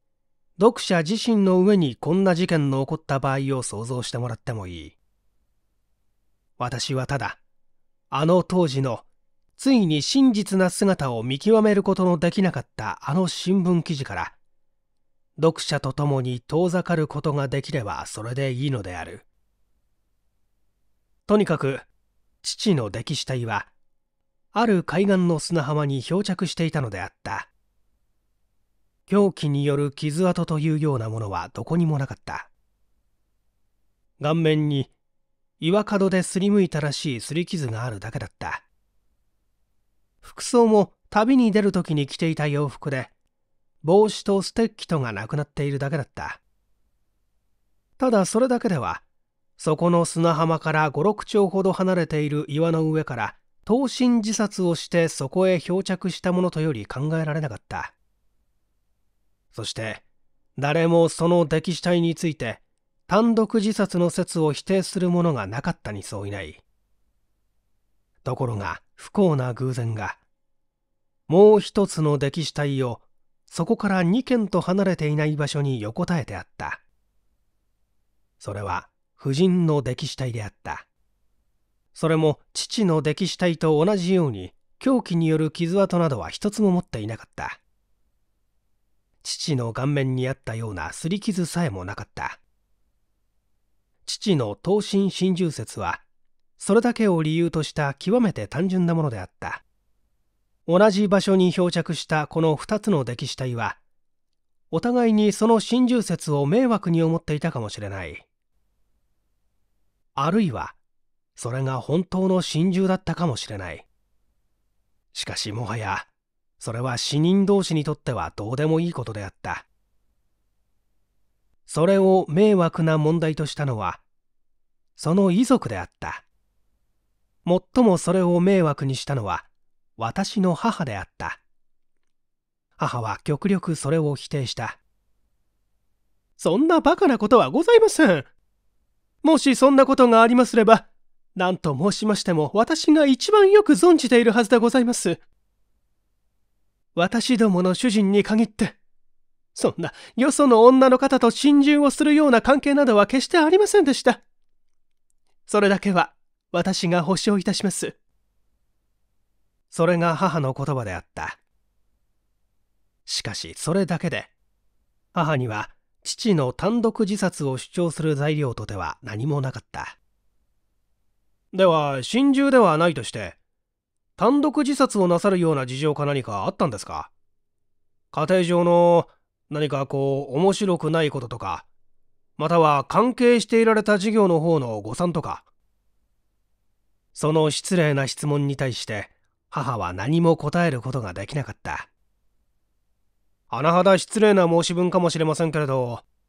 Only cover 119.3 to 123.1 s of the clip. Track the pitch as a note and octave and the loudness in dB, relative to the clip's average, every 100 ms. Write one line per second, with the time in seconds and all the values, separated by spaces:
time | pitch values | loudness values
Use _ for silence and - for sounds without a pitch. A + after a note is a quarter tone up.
119.3 | - G2+ E2+ - _ _ _ _ _ _ | -12 -10 -10 -12 _ _ _ _ _ _
120.3 | _ _ _ _ _ _ _ _ _ _ | _ _ _ _ _ _ _ _ _ _
121.3 | _ _ _ - D3+ F3 G3 F#3+ F#3 D#3+ | _ _ _ -8 0 2 4 6 4 2
122.3 | D#3 G#3+ G3 E3 - D#3+ D#3 D3+ | 4 4 4 2 0 0 2 2